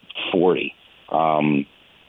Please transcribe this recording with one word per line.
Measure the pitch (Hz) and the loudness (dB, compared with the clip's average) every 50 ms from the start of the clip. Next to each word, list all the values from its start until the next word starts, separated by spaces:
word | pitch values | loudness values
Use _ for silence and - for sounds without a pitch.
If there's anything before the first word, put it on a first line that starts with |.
| _ - - - - - | _ -16 -12 -10 -8 -4
forty. | - 90 87 92 78 - - - - _ - - - - - - | 0 2 2 2 2 0 -2 -8 -12 _ -20 -20 -20 -20 -10 -4
Um, | - 78 80 80 78 76 76 76 73 69 71 - _ _ _ _ _ _ _ | -2 0 2 2 2 2 2 2 2 0 -2 -4 _ _ _ _ _ _ _